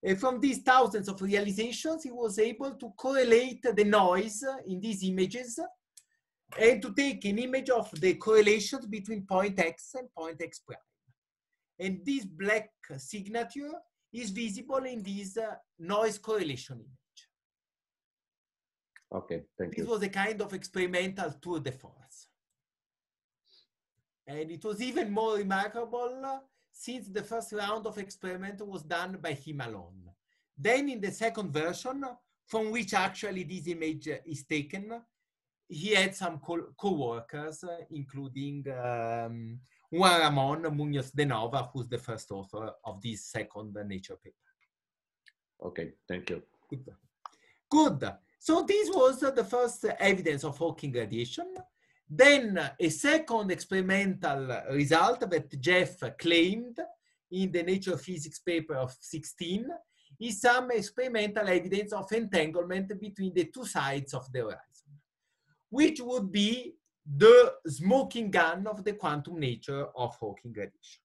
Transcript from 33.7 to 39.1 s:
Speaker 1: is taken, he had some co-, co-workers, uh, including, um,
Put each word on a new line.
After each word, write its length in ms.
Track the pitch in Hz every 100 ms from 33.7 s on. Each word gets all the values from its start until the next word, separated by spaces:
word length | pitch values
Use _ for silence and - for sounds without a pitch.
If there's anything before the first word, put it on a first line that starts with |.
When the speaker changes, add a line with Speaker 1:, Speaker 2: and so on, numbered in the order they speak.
| 165 160 156 156 147 -
Speaker 1:
is 200 | 139 -
taken, 560 | 156 147 196 208 233 233 _ _ _ _ _ _
he 240 | 165 196 202
had 180 | 190 190
some 240 | 180 160
co-, 340 | - 170 - -
co-workers, 840 | 202 170 123 117 - 147 151 156
uh, 140 | 180 170 156
including, 760 | 160 135 135 139 131 143 143 135
um, 880 | 127 123 120 113